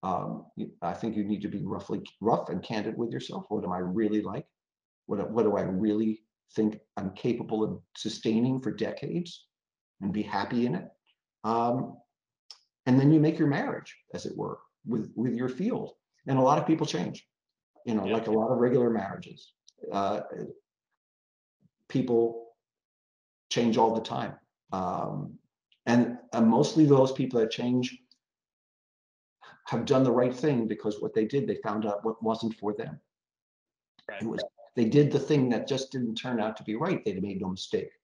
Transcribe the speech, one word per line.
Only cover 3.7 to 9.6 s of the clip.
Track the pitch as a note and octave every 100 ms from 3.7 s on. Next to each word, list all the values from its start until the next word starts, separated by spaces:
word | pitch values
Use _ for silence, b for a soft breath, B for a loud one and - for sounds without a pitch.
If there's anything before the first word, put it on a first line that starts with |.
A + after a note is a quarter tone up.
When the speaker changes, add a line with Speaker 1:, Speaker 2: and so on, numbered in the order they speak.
Speaker 1:
I | F2+
really | F#2 F#2 G#2+ G#2+
like? | G2 G#2+ - _ _ _ _ _ -
What, | G#2 F#2
what | A2
do | G#2+ G2+
I |
really | F#2 F#2+ G#2+ G#2 A2 A2 _ _ _ -
think | A2 G#2+ _ -
I'm | F#2+
capable | F#2+ B2 A#2 G#2+ A2+
of | G#2+ F#2 _ -
sustaining | G#2+ - - A2 B2+ C3
for | A2+
decades | F#2+ G#2+ - C#3+ E3+ E3+ - _ _